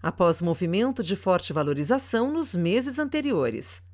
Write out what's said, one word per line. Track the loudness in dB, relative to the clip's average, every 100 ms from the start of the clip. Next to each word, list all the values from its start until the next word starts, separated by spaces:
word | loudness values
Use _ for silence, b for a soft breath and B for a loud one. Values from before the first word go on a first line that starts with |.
após | -4 2 4 4
movimento | 0 0 0 2 0 0
de | -4 -2
forte | 2 0 0
valorização | -2 0 0 0 0 0 0 0
nos | 0 -2
meses | 0 2 2 0 -4
anteriores. | -2 -2 0 0 0 -2 -6 -8 -12